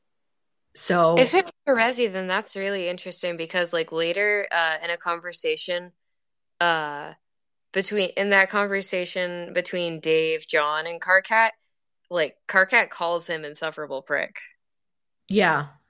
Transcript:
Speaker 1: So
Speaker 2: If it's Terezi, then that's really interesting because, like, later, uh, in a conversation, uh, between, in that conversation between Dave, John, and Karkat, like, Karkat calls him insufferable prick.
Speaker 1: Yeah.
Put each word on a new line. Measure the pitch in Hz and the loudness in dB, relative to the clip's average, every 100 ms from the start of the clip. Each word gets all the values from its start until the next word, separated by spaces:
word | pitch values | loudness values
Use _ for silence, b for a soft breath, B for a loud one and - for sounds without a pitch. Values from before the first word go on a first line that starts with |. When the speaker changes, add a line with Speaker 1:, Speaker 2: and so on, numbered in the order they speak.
| _ _ _ _ _ _ _ - | _ _ _ _ _ _ _ -4
Speaker 1:
So | - 175 165 170 | 0 6 6 6
Speaker 2:
If | 262 | 6
it's | 339 370 - - | 6 2 -4 0
Terezi, | 247 233 240 233 | 4 4 2 0
then | 185 185 | -2 -2
that's | 190 214 196 | -2 -4 -6
really | 196 202 175 | -4 -4 -4
interesting | 180 185 - 180 170 | -6 -10 -8 -6 -6
because, | 165 180 175 | -4 -2 0
like, | 170 160 | -2 -2
later, | 160 165 175 208 208 - | -2 -2 0 0 0 0
uh, | 170 165 156 | 0 0 -2
in | 170 | -4
a | 170 | -6
conversation, | 180 170 175 170 160 156 - 175 180 _ _ _ _ _ _ - | -4 -6 -6 -6 -4 -4 -4 -6 -8 _ _ _ _ _ _ -2
uh, | 175 165 151 147 156 - _ _ _ _ _ | 0 2 -2 -8 -12 -16 _ _ _ _ _
between, | 190 190 208 185 - | -4 -2 -2 -2 -2
in | 202 | 2
that | 196 190 | 4 4
conversation | 202 202 196 190 185 180 190 180 175 175 | 2 -2 -2 -2 -4 -4 -4 -6 -6 -6
between | 175 175 180 170 160 | -4 -4 -4 -4 -4
Dave, | 160 160 160 160 - | 0 2 2 -2 -2
John, | 160 147 151 165 | 0 2 0 -4
and | 170 | -8
Karkat, | 180 190 190 226 226 - _ _ _ _ - | 2 2 4 2 2 0 _ _ _ _ -8
like, | 175 151 - - | -2 -2 -4 -2
Karkat | 196 190 240 180 | 2 4 4 2
calls | - 170 170 165 | -2 -2 -2 -4
him | 165 151 | -8 -8
insufferable | 151 160 156 147 135 | -8 -8 -8 -8 -8
prick. | - 143 - - - _ _ _ _ _ _ _ - | -4 -4 -4 -10 -20 _ _ _ _ _ _ _ -2
Speaker 1:
Yeah. | 196 180 147 147 _ _ | 4 4 4 -2 _ _